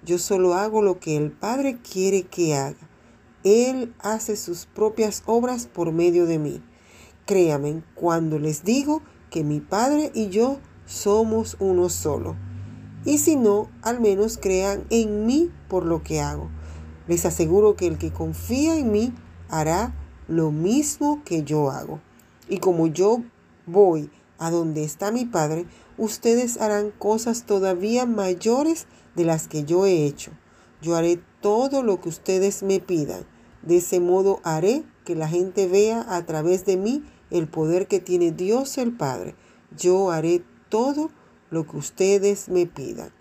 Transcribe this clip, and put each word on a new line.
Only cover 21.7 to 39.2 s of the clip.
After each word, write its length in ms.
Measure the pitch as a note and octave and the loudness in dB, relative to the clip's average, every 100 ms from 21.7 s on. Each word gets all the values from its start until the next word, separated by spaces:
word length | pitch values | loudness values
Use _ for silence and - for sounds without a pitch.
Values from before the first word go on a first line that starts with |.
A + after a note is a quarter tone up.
| C3 - D#3 _ _ _ _ - | -2 -10 -14 _ _ _ _ -8
Y 80 | F#3 | -2
como 300 | F#3 E3+ E3 | 0 2 0
yo 340 | D3+ G3 A#3+ A#3 _ _ _ - | 2 2 2 -2 _ _ _ 0
voy 420 | F3 G3 D#3+ D3 _ _ - | 6 6 4 -4 _ _ -6
a 100 | E3 | -2
donde 340 | E3+ D#3+ D#3 | 0 0 -2
está 280 | D3+ - G3 | -4 -4 -4
mi 140 | A#3 A#3+ | -2 -2
Padre, 420 | F#3 D3+ D#3 F3 - - - | 0 0 -2 -6 -14 -20 -6
ustedes 600 | G#3+ - A#3 A#3 A#3+ A#3 | -6 -2 2 2 2 -2
harán 300 | A3 G#3 G#3 | 0 0 -2
cosas 560 | - G3+ A3 A#3 A#3 - | -4 -2 0 0 -4 0
todavía 640 | G3+ F#3+ F3+ G#3 A#3+ B3 | 0 2 0 0 0 0
mayores 800 | A3 F#3+ F3+ A3 B3 D#4 D#4+ - - - - | 0 0 0 0 2 2 -2 -6 -20 -12 -2
de 100 | E3 | 0
las 220 | D#3+ - | 0 -2
que 160 | D#3 | -6
yo 220 | D3 F3 G3 | 0 2 4
he 200 | F3 D3 | 4 2
hecho. 260 | D3 - - _ _ - _ | -2 -16 -20 _ _ -20 _
Yo 140 | D#3 E3 | -2 0
haré 260 | E3+ F3 - _ | 2 0 -4 _
todo 420 | G#3 G#3+ C4+ C4+ | 0 2 2 0
lo 160 | A#3+ F#3 | 0 -2
que 100 | E3+ | -4
ustedes 540 | D#3+ - F#3+ G3 G3 | -8 -2 0 0 0
me 160 | G3 F#3+ | -2 -2
pidan. 460 | F#3+ F3 D3 F2+ - - - - | 0 -2 -2 -6 -12 -20 -20 -18
De 160 | D#3+ F3 | 2 2
ese 220 | F3 F#3 | 4 0
modo 400 | F3 F#3 G3 F#3+ | 2 4 2 0
haré 400 | F3 D#3+ F3+ C#4 D#4 _ - | -2 0 2 0 -4 _ -8
que 100 | E3 | -6
la 120 | D#3 | -2
gente 400 | F3 F#3 F#3 F#3+ | -2 -2 0 2
vea 380 | F#3+ G#3+ A3+ - | 4 4 0 -4
a 180 | F3+ E3+ | -6 -4
través 400 | D#3 D#3 F#3 G3+ | -2 0 0 2
de 120 | F#3 | 0
mí 260 | G3+ C#4+ - - _ | 0 -4 -8 -20 _
el 180 | E3+ D#3+ | -4 -2
poder 400 | - D#3+ F3 F#3+ | -2 0 0 0
que 120 | G3 | -2
tiene 320 | F#3 F3+ E3+ | 0 2 2
Dios 460 | D#3+ F3+ A#3 C4+ - | 0 0 0 -2 -4
el 180 | A#3+ A#3 | -4 -2
Padre. 400 | C#3+ A#2 | -4 -4